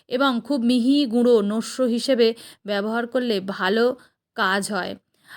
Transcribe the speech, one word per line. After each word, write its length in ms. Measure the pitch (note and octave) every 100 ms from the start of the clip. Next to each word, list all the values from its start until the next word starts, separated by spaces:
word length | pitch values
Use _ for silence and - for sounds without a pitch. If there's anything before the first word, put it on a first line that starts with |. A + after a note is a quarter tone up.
| -
এবং 320 | B3 C#4 A#3+
খুব 160 | - C#4+
মিহি 460 | A#3 B3 A#3 C#4+ C#4
গুঁড়ো 340 | A#3 A#3+ A#3
নস্য 420 | G3+ G#3+ A3 -
হিসেবে 520 | B3+ A#3 A#3 B3+ A3+ A3+ - - G3
ব্যবহার 400 | G3+ G#3 A3+ A#3
করলে 340 | B3+ B3 G3+
ভালো 560 | F#3+ F#3+ F#3 G#3+ A#3+ B3+ _ _ _
কাজ 380 | - G3+ G3 G3
হয়। 240 | G3+ F#3 G3 _ _ _